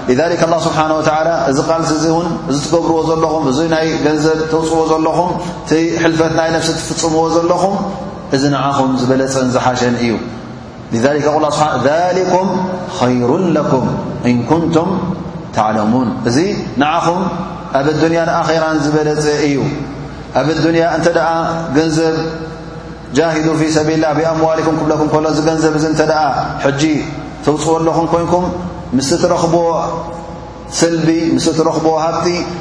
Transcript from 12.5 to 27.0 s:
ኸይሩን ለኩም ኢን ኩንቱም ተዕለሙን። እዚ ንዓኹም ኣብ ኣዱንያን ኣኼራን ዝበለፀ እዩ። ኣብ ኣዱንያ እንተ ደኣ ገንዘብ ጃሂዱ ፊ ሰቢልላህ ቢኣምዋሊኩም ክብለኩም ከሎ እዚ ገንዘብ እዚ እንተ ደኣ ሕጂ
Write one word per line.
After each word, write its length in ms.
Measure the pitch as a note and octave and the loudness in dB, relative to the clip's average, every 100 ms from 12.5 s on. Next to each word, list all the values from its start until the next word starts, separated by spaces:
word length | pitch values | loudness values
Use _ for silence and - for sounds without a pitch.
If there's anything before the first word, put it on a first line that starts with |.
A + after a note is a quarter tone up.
| F3+ - - - | -2 -4 -6 -8
ኸይሩን 500 | - B2 B2 A#2+ D#3+ F#3 | -2 0 2 2 2 2
ለኩም 340 | D3+ C#3+ C3+ A2+ - - - | 0 2 0 0 -2 -6 -4
ኢን 160 | B2 A#2+ | 0 0
ኩንቱም 460 | A#2+ D#3+ D#3+ D#3+ F3+ F#3 - - - - - | 2 0 2 0 0 -2 -4 -6 -8 -12 -8
ተዕለሙን። 580 | - G#2+ A2 G#2+ B2 B2 - | -2 0 2 2 2 0 0
እዚ 140 | A#2 A#2+ F#3+ G3+ - | 0 2 2 -2 -6
ንዓኹም 480 | A#2 D3 E3 D#3+ F3 F#3+ - - - - | 0 0 2 0 0 -2 -4 -8 -10 -4
ኣብ 180 | C3 C#3+ | 0 0
ኣዱንያን 420 | D3 D#3+ E3 E3 | 2 2 2 2
ኣኼራን 480 | E3 D#3 D#3+ D#3+ D#3 | 0 2 2 2 0
ዝበለፀ 460 | C#3+ D3+ D3+ D3+ D3+ D3 | 0 0 0 0 0 2
እዩ። 160 | D3 C#3 A2 - - - - - - | 2 0 0 -4 -8 -10 -12 -14 -4
ኣብ 160 | C3 C#3 | -2 0
ኣዱንያ 340 | D#3 D#3 E3 E3 | 2 2 2 2
እንተ 160 | D#3+ E3 | 2 2
ደኣ 200 | E3+ D#3+ E3 E3 E3 - | 2 2 0 -2 -4 -2
ገንዘብ 440 | C3+ D#3+ D#3 E3 D#3+ D#3 - - - - - - - - | 0 2 2 0 0 -4 -6 -10 -12 -14 -14 -14 -16 -4
ጃሂዱ 360 | B2 E3 D#3 D#3 | 0 2 2 0
ፊ 100 | D3+ D#3 | 2 2
ሰቢልላህ 420 | D#3 D#3 D#3+ D#3+ | 2 2 2 2
ቢኣምዋሊኩም 600 | D3 E3 D#3+ D#3+ D#3+ D3+ D#3 | 2 0 2 2 2 0 0
ክብለኩም 300 | D3 D3+ D3+ | 0 0 2
ከሎ 160 | D3+ D#3 | 2 2
እዚ 120 | D3 | 2
ገንዘብ 320 | D3+ D#3+ D#3 D3+ | 0 2 2 2
እዚ 100 | D#3+ | 0
እንተ 140 | D3+ | 0
ደኣ 200 | D#3 D#3 D3+ - - - | 2 2 2 0 -2 -2
ሕጂ 240 | C#3 C3+ D#3 D3 | -2 2 0 0